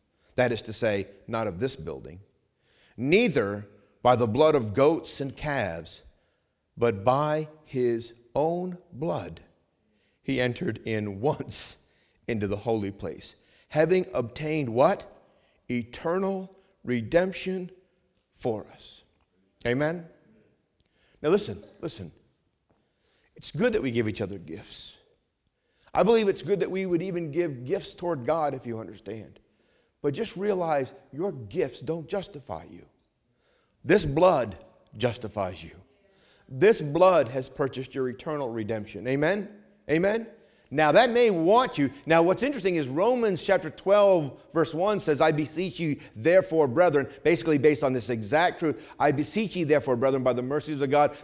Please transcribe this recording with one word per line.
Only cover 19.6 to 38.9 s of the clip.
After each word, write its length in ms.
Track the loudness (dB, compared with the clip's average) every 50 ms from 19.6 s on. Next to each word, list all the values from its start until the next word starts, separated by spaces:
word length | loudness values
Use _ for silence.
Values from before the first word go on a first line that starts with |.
| -4
Amen? 400 | -2 0 0 0 -2 -4 -6 -10 -16 _ _ _ _ _ _ _ _ _ _ _ _ _ _ _ _ _ _ _ _ _ -4
Now 80 | 0 2
listen, 340 | 2 2 0 -4 -10 -12 -14 -20 _ -12
listen. 300 | -10 -10 -10 -10 -14 -16 -16 _ _ _ _ _ _ _ _ _ _ _ _ _ _ _ _ _ _ _ _ _ _ _ _
It's 160 | -18 -18 -10
good 220 | -4 -2 0 0 0
that 80 | 0
we 80 | -2 0
give 180 | 0 0 0 -2
each 120 | -2 -4
other 180 | -6 -6 -8 -12
gifts. 580 | -12 -14 -14 -14 -14 -16 -18 -18 -18 -20 -20 _ _ _ _ _ _ _ _ _ _ _ _ _ _ _ _ _ _ _ 0
I 80 | 2
believe 240 | 2 4 4 4 2
it's 160 | 0 -2 -2
good 180 | -2 -4 -2 -2
that 100 | -2 -4
we 160 | -4 -6 -4
would 160 | -2 -2 -2
even 280 | -2 -4 -6 -6 -8 -6
give 340 | -4 -4 -4 -4 -4 -8 -8
gifts 280 | -6 -6 -6 -6 -10 -14
toward 300 | -8 -6 -6 -6 -4 -2
God, 300 | -2 -2 0 -2 -2 -4
if 120 | -6 -10
you 120 | -10 -10 -10
understand. 600 | -10 -14 -16 -16 -14 -14 -14 -14 -14 -18 -20 _ _ _ _ _ _ _ _ _ _ _ _ -4
But 140 | -4 -4 -4
just 220 | -4 -8 -8 -6
realize 580 | -6 -4 -2 -2 -2 0 0 0 0 -2 -4 -10 -20 _ -16
your 180 | -10 -6 -6 -6
gifts 500 | -6 -8 -12 -8 -4 -4 -4 -4 -4 -10
don't 280 | -8 -8 -8 -8 -6 -6
justify 560 | -8 -8 -8 -8 -16 -18 -14 -12 -12 -12 -12 -16
you. 160 | -20 -20 -20 _ _ _ _ _ _ _ _ _ _ _ _ _ _ _ _ _ _ _ 2
This 200 | 4 4 4 4
blood 520 | 2 2 4 6 6 6 4 0 -4 -8 -14 -18 -20 _ _ _ _ -6
justifies 680 | -2 -2 -2 -2 -4 -12 -8 -4 -4 -4 -4 -6 -12
you. 140 | -16 -18 -20 -20 -20 _ _ _ _ _ _ _ _ _ _ _ _ -12
This 320 | -2 2 4 4 4 4
blood 480 | 0 -2 4 6 6 6 6 4 2 0
has 200 | -2 -8 -8 -8
purchased 460 | -4 -4 -4 -4 -4 -8 -12 -8 -6
your 140 | -6 -4 -4
eternal 420 | -6 -8 -8 -8 -6 -6 -6 -6
redemption. 560 | -6 -6 -4 -4 -6 -6 -6 -10